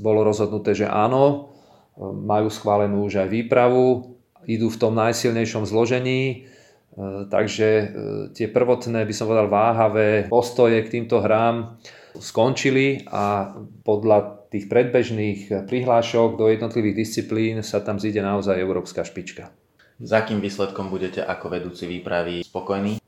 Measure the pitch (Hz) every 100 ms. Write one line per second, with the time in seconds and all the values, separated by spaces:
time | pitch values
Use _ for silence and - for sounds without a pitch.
0 | 107 107 107 104 101 104 - 101 107 104
1 | 110 127 143 143 - - _ _ _ -
2 | 98 101 104 107 110 - 107 104 104 101
3 | 101 101 95 113 117 123 123 127 127 127
4 | 123 - _ _ - 113 113 - 113 113
5 | 113 117 123 113 113 113 101 110 117 127
6 | 127 131 131 123 - - _ _ _ -
7 | 98 98 101 98 104 101 110 110 101 101
8 | 104 104 98 - 110 123 123 120 117 113
9 | 107 107 110 113 104 107 113 113 110 107
10 | 107 107 101 120 120 - 120 113 110 120
11 | 113 117 104 110 117 117 113 - - -
12 | - - - - 120 131 139 135 139 135
13 | - - 101 104 98 - 104 - - 104
14 | 110 104 101 - - 104 98 113 131 127
15 | 113 110 104 98 - 98 98 123 127 117
16 | 117 117 113 - 110 110 113 120 104 98
17 | 110 - - 113 110 113 107 104 101 101
18 | 107 104 98 104 95 92 92 90 - -
19 | 82 - 87 - 90 _ _ _ _ -
20 | 120 110 107 107 98 98 98 - 95 92
21 | 92 - - 92 87 87 87 - 87 87
22 | - 87 87 87 85 92 - 98 101 110